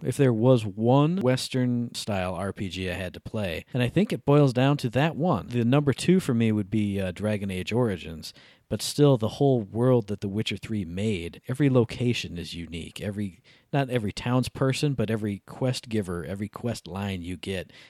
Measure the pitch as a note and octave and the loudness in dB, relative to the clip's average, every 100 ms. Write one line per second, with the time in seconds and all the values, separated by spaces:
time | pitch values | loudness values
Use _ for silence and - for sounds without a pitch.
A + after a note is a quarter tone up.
0 | C3 B2+ C3+ A2 A#2+ B2+ G#2+ G2 A2+ C#3 | -4 2 4 6 6 6 4 0 4 4
1 | D3+ F#3 B2+ B2+ - C3 B2 A#2+ A#2+ - | 4 2 2 0 0 0 0 0 -2 -6
2 | - G2+ F#2 F2 G2 - G2 E2+ F#2 F2+ | -4 -2 -2 -2 -4 -4 -6 -4 -4 -4
3 | F#2 - - A2 G2 D#2+ - B2 B2 D#3+ | -6 -10 -8 -4 -4 -4 -6 -2 0 2
4 | G#3+ D3+ - D3 C#3 B2 C3+ C#3+ B2+ B2 | 0 0 4 6 6 4 2 2 0 0
5 | D#3+ C#3+ F3 A#2 - A#2+ A#2 C#3 C#3+ - | 0 0 0 0 -2 0 4 4 2 0
6 | - F#3 - A#2 A2+ G#2+ F#2+ A2 G#2 G2 | 4 4 4 2 2 2 0 0 0 0
7 | F#2+ E2+ G#2 G#2+ G2 F#2 F#2 A2 A#2+ F2+ | -2 -2 -2 -2 -2 -4 -2 0 0 -2
8 | E2 D#2+ - - - _ - G#2+ - - | -6 -12 -14 -18 -20 _ -8 -6 -4 4
9 | D3 C3 G#2 - C#3+ B2+ G2 G2+ B2+ B2 | 6 6 2 0 2 2 -2 0 4 4
10 | G2+ G2+ G2+ G2+ A2+ G2+ - A2 E2 F2 | 2 -6 -4 -4 -4 -6 -4 -4 -4 -4
11 | A2 F#2+ E2+ - - B2+ C#3+ B2+ A2+ - | -2 -2 -6 -10 -8 2 4 4 2 0
12 | B2+ A#2 E2 E2+ D2+ E2+ E2 E2+ D#2+ - | -2 -2 -4 -8 -8 -10 -10 -10 -10 -8
13 | F#2+ G2+ G2+ E2+ _ _ - C#3+ C3 B2 | -8 -6 -6 -8 _ _ -4 -2 0 -2
14 | G#2 - B2 B2+ A#2+ - C3+ C3 D3+ B2+ | -2 -4 0 0 0 0 0 0 0 0
15 | G#2+ A2 G#2+ G2 - - C3 B2+ - A2 | -2 -2 -2 -6 -10 -4 -2 -2 -4 -4
16 | F#2 F2 D#2+ F#2+ G#2 - A#2+ G#2+ - F#2 | -2 -6 -6 -6 -8 -6 -6 -6 -8 -6
17 | G2+ F#2+ E2+ F2+ - F#2+ E2 - - | -4 -4 -6 -8 -6 -8 -8 -16 -20